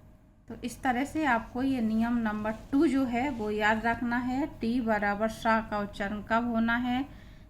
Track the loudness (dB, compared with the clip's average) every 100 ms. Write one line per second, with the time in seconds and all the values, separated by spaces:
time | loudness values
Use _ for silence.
0 | -20 -20 -20 -20 -16 -10 -10 -4 0 0
1 | 0 0 2 2 0 -2 0 2 2 2
2 | 2 2 0 -2 -2 -4 0 2 4 4
3 | 2 0 0 -2 -2 0 2 2 2 0
4 | 0 0 0 0 -2 -2 -2 0 2 2
5 | 2 0 0 0 2 2 2 -4 -4 -4
6 | -4 -4 0 0 2 2 2 0 0 -2
7 | -4 -8 -18 -20 -20